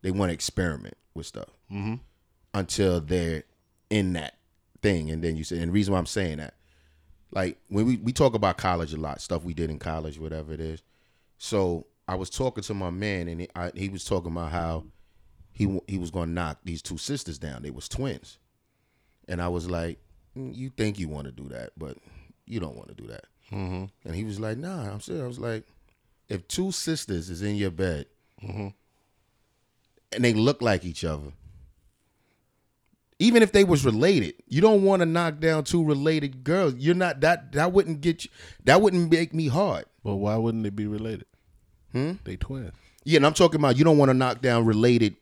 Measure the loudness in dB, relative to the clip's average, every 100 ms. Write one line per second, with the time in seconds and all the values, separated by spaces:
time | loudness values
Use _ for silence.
0 | -2 0 0 0 -6 -2 -2 -2 -10 -20
1 | _ -14 -12 -12 -14 _ _ -8 -6 -6
2 | -12 _ _ _ _ -6 -4 0 2 2
3 | 0 -2 -2 -6 -10 _ _ _ _ 0
4 | 0 -2 -6 _ _ _ _ _ 0 0
5 | -2 -4 -4 -4 -6 -6 -2 0 2 0
6 | -2 -4 -4 -6 -10 _ _ _ _ _
7 | _ -20 _ -4 -4 -6 _ 0 2 2
8 | -2 4 4 4 0 0 -2 -2 -2 -6
9 | -8 -8 -6 -6 -6 -6 -4 -4 -8 -6
10 | -8 -10 -10 -10 -10 -10 -8 -10 _ _
11 | _ _ _ _ -4 0 0 -2 -6 _
12 | -8 -6 -6 -4 -4 -4 -8 -6 -4 -4
13 | -4 -4 -6 -8 -10 -8 -8 -6 -8 -8
14 | -4 -4 -2 -6 -4 -4 -4 -6 -8 _
15 | _ _ _ _ -20 -4 -2 -2 -6 -6
16 | -6 -4 -4 -4 -4 -8 -10 -10 -8 -10
17 | -8 -8 -8 -10 -10 -12 -12 -14 -10 -6
18 | -6 -8 -14 -20 _ _ _ _ _ _
19 | _ _ -10 -6 -4 -4 -4 -4 -4 -8
20 | _ _ _ -14 -14 -12 -12 -4 -4 -2
21 | -6 -8 -12 -14 -14 -14 -14 -14 -14 -14
22 | _ -20 -20 _ _ -8 -8 -10 -20 -20
23 | -16 -18 -20 _ _ -8 -6 -6 -10 _
24 | -10 -8 -8 -8 -8 -8 -8 -10 -10 -10
25 | -10 -8 -8 -8 -8 -8 -10 _ _ _
26 | _ _ _ -10 -8 -4 -4 -4 -4 -4
27 | -4 -6 -6 -6 -4 -2 -4 -2 -2 -2
28 | -8 _ _ _ -12 -10 -10 -12 _ _
29 | _ _ _ _ _ _ _ _ _ _
30 | _ 0 2 4 4 2 2 0 -2 -6
31 | -4 -6 -8 -16 -20 -20 -20 _ _ _
32 | _ _ _ _ _ _ _ _ _ _
33 | _ _ 6 8 8 6 6 6 4 4
34 | 4 4 0 -6 _ 4 6 6 6 4
35 | 2 2 -2 0 0 0 0 0 2 2
36 | 2 0 -2 -8 -2 0 0 0 2 2
37 | 0 2 2 2 0 -2 2 4 2 0
38 | -2 -2 -6 -16 -20 -6 6 6 8 4
39 | 4 2 2 0 0 2 0 -2 -8 _
40 | -6 -2 0 0 0 -2 -4 -4 -6 -4
41 | -6 -8 -12 _ _ _ _ _ _ -4
42 | -4 -6 -10 -8 -8 -8 -12 -16 _ _
43 | 4 6 8 8 6 6 4 6 8 8
44 | 8 6 2 0 2 4 6 6 6 6
45 | 4 0